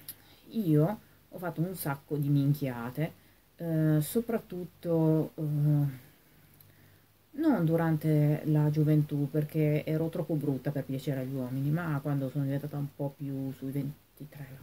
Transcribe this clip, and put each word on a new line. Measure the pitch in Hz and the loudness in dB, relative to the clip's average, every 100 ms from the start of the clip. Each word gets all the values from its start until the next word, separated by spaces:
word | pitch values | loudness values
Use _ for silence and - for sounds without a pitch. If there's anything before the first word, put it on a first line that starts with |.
| - - - - - | -20 -20 -20 -20 -10
io | 226 185 151 160 220 - _ _ | -4 2 4 4 0 -10 _ _
ho | 180 | -10
fatto | 180 156 | -8 -4
un | 170 185 | -4 -4
sacco | 160 143 - 147 | -6 -6 -6 -4
di | 143 | 2
minchiate, | 143 139 147 135 120 117 139 151 - _ _ _ - | 2 2 0 -2 -6 -8 -4 -6 -6 _ _ _ -10
eh, | 170 160 156 151 | -2 2 4 4
soprattutto, | 151 233 233 226 - 180 175 - 175 165 160 156 - - | 2 -2 -2 -4 -4 -10 -12 -10 -2 2 4 4 0 -4
eh, | 156 147 147 147 143 131 - _ _ _ - - - - - - _ _ _ | -2 2 2 4 2 -4 -16 _ _ _ -20 -20 -20 -20 -20 -20 _ _ _
non | - 320 220 165 | 0 2 4 4
durante | 165 165 156 160 151 147 151 - | 4 2 2 4 4 4 2 2
la | 151 151 | 4 4
gioventù, | 151 151 151 147 147 139 | 4 4 4 4 0 0
perché | 156 151 160 151 147 - | 0 -2 0 2 2 0
ero | 156 165 | -2 -2
troppo | 175 160 160 | -4 -2 -2
brutta | 143 131 143 | -2 -2 -2
per | 143 131 | -4 -4
piacere | 135 151 135 | -6 -4 -4
agli | 131 | -4
uomini, | 135 123 131 139 | -6 -4 -4 -2
ma | 156 170 143 | -2 -2 -4
quando | 151 143 135 | -2 -2 -2
sono | 147 135 | -4 -2
diventata | 143 151 147 | -2 -4 -6
un | 143 - | -8 -6
po' | 143 - | -8 -6
più | 139 135 135 | -8 -6 -6
sui | 135 135 | -8 -8
ventitré | 139 139 151 _ - 147 147 135 135 | -6 -6 -8 _ -20 -18 -16 -16 -14